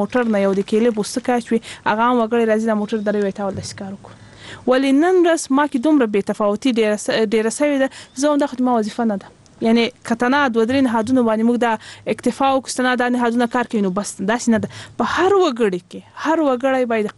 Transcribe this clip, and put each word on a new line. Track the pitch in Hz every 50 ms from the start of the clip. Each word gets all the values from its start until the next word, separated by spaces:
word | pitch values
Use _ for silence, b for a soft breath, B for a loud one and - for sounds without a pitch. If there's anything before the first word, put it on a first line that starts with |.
موټر | 202 202 - 247 247 233 214
نه | 196 196
یو | 196 196
د | 190 196 -
کیلې | 220 214 233 247 220 214
پوسته | 196 - - 262 - -
کاچوي، | 247 240 233 - 226 226 B B B B B
هغه | - 214 214 233
عام | 247 254 240
وګړی | 226 214 233 233 233 220
راځي | 214 214 220 226 214
دا | 208 208
موټر | 208 233 214 202 214
دروي، | 208 208
وایي | 208 196 185
تا | - 202 196
ولې | 196 196
داسې | - - - -
کار | 202 190 196
وکړو؟ | - - - - B B B B B B B B B B 240
ولې | 254 262 269 277 269 277
نن | 320 359 381 370 339
ورځ | 349 330 320 - -
ما | 269 277 294
کې | 285 - 262 240 311
دومره | 311 285 240
بې | 214 208 202 196 - 202
تفاوتي | - 214 208 208 202 - 269 233
ډېره | 233 220 214 208
س-، | 208 - - - 196 226 208 226
ډېره | 220 220 226 220 -
سوې | 294 294 285 269 262
ده، | 262 B B B B B
زه | 254 269 302 294
هم | 285
دا | 294
خو | 277 262 240
ما | 254 254 247 226
وظیفه | 214 214 - - 233
نه | 226 202
ده. | 196 - - - _ _ - - -
یعنی | 233 226 226 233 233 - - _ _
که | - 240
تنها | 233 247 247 269 294 - -
دوه | 220 226 226
درې | 220 262 277 269
نهادونو | 247 220 233 214 226 262 262 240
باندې | 226 220 220 226 233
موږ | 240
دا | 240 240 233 220 214 B B B B B
اکتفا | - 226 - - 240 226 - 277 269 269
وکړو | 269 - -
چې | -
تنها | - 247 254 247
دا | 240 247 247
نهادونه | 247 247 240 233 233 247 240
کار | 233 - 254 240 240 -
کوي، | 214
نو | 202 190
بس | 180 202 196 - - -
داسې | 196 190 220 240 - 240
نه | 226 208
ده. | 196 B B B B B B -
په | 240 247 -
هر | 302 349 381 403
وګړي | 392 370 311 247 226 240 202 180 180 - _
کې | - 190 - - _ - -
هر | 294 320 330
وګړی | 311 277 254 240 262 269 262 262 254 233
باید | 233 220 214
د | 208 -